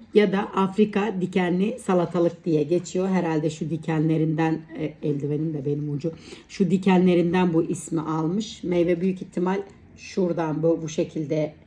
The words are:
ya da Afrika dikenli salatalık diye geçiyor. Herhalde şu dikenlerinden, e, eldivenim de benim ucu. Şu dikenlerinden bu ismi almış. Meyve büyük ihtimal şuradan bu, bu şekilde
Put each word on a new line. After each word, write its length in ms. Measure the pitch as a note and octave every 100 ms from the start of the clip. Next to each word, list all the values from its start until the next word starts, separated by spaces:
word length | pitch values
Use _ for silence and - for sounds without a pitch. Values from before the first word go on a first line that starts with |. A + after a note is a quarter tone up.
| -
ya 180 | A3 G#3
da 60 | F#3+
Afrika 760 | - - F#3+ - G#3+ G3+ G#3+ F#3+
dikenli 580 | F3 F#3+ F3+ F3 G#3 -
salatalık 680 | - F#3 E3 F3+ E3+ E3
diye 180 | F3 D3+
geçiyor. 460 | D3 F3+ F3+ F3+ F#3+
Herhalde 420 | F#3 E3 D#3+ D3+
şu 200 | - D#3
dikenlerinden, 880 | D#3 D#3+ D#3+ D#3 D#3+ D#3+ D#3 D#3+ D#3+ - -
e, 300 | D3+ - D#3
eldivenim 460 | C#3+ C#3+ D3 D#3+
de 100 | D3+
benim 300 | C#3 D3 D3+
ucu. 180 | C#3+ E3 - - - -
Şu 220 | - F#3
dikenlerinden 840 | F#3 F#3+ F#3 F3+ F3 F3 F#3 F3
bu 80 | E3
ismi 380 | E3+ E3+ - D#3+
almış. 640 | D#3 D#3+ D#3+ G3 A3 -
Meyve 360 | E3+ F3 E3+ E3+
büyük 220 | F#3+ F3+
ihtimal 400 | - - F3+ G3 - - - -
şuradan 680 | - - F3+ E3 D#3+ D3
bu, 200 | D#3+ E3
bu 60 | D#3+
şekilde 680 | - E3 D#3 C#3+ D#3 D3+ -